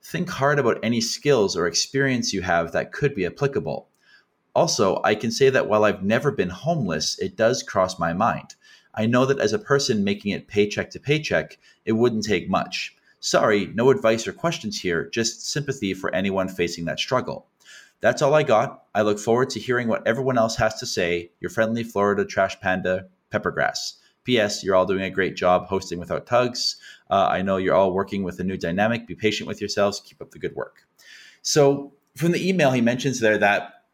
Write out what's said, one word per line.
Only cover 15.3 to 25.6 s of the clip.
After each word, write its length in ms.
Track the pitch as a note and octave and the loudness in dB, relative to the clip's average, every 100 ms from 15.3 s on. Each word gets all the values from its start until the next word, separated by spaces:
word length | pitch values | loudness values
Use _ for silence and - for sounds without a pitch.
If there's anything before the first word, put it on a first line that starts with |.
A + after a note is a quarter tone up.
| - - | -4 -8
sympathy 480 | - C#3+ - G2 | -6 -6 -4 -4
for 200 | F#2 - - | -4 -4 -2
anyone 320 | G2 F#2+ F#2 | -2 -2 -4
facing 380 | - F2 - E2 | -2 -4 -2 -6
that 140 | C#2 | -6
struggle. 480 | - B2+ - - _ _ _ - - _ | -2 -2 -2 -10 _ _ _ -20 -20 _
That's 220 | G#2+ B2+ | 0 2
all 120 | C#3 | 4
I 100 | D#3 | 4
got. 420 | C#3+ A2 B2+ - _ G2+ | 4 4 2 -4 _ 0
I 60 | |
look 180 | G#2+ G#2 | 0 0
forward 300 | - A#2 C3 | 2 2 2
to 100 | A2 | -4
hearing 300 | G2+ B2 A#2 | -2 -2 0
what 180 | A2 - | -2 0
everyone 300 | A#2 C3 B2 | 0 0 2
else 180 | A2+ A2+ | 0 2
has 240 | A2 - | 0 0
to 60 | A#2+ | -8
say. 460 | - F2 F2 E2+ _ | -2 0 -2 -4 _
Your 80 | F2+ | -10
friendly 340 | G2+ A2+ A#2 | -2 0 0
Florida 400 | A2+ G2+ G2+ G2+ | -4 0 0 2
trash 340 | G2 - G2 - | -2 0 0 0
panda, 480 | F#2+ F#2 F#2 F#2 F#2+ _ _ | -2 -2 0 -2 -4 _ _
Peppergrass. 680 | G#2+ F#2 D#2+ B1+ - - - _ _ | -4 -4 -2 -2 -2 -10 -14 _ _
P 160 | - B2 | -2 2
S, 240 | G#2 G#2 | 2 -2
you're 120 | F2 F#2+ | 2 2
all 100 | F#2 | 4
doing 160 | F#2+ | 0
a 80 | F#2+ | -2
great 260 | - F2+ - | -2 -2 0
job 300 | F2+ F2+ | 2 2